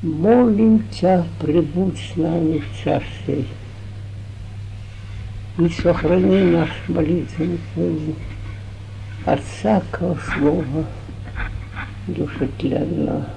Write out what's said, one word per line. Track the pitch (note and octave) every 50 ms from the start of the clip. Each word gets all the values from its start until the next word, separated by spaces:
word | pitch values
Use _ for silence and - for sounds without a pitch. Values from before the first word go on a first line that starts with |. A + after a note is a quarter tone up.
Молим | - E3 D#3 D3+ E3 G#3 A#3 B3 B3 A#3 G#3 G3+ A3 A3 A3 A3 A3 -
Тя, | - - F3+ F3+ F#3+ F3+ E3+ E3+ - -
пребудь | D#3+ D3+ D3+ F3 D#3+ D3 D3+ F3 F#3+ F#3+ - -
с | - - -
нами | F3 D#3+ D#3+ E3 E3+ E3 D#3 D#3+ D3
в | D3 - - - -
Царстве. | D3+ D3 - - - - - - - C#3 D3 B2+ - - - - - - - - - - - - - - - - - - - - - - - - - - - - - - - - - - - - - - - - - - -
И | E3+ E3+
сохрани | E3 - - F3 E3+ - - D#3 F3+ F#3 F#3 F#3+ F#3+ G3 F#3+
наш | F3 E3+ E3 D#3+ E3 - - - -
молитвенный | E3 F3 D#3 D3+ F3 F3 C#3 - - - D#3+ F3 F3 E3+ - - -
путь | E3 F3 F3+ E3 D#3 D3+ D#3 D3+ - - - - - - - - - - - - - - - - - - - - - -
от | - - - -
всякого | - - - - G#3+ A3 F#3+ - - - - E3+ F3+ E3+ - - - -
слова | - C#3+ D3 D#3 F3+ D3+ C3 C#3+ D#3 D#3 - - - - - - - - - - - - - - - - - - - - - - - -
душетленного. | - F3 - D3+ C#3+ - - C#3+ B2 - - F3 D3+ - - D3+ D#3+ E3+ D#3 - - - - - - -